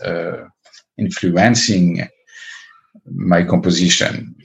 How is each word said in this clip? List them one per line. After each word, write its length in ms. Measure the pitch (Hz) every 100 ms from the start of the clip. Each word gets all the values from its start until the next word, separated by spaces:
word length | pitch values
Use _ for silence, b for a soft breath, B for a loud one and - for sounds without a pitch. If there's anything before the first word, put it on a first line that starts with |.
uh, 400 | 90 85 85 85 92 _ b b _ -
influencing 1120 | 98 - 92 87 110 117 - 95 87 87 - _ B B B B B B B _
my 400 | - 90 90 87
composition. 880 | 87 90 90 85 87 - - - - -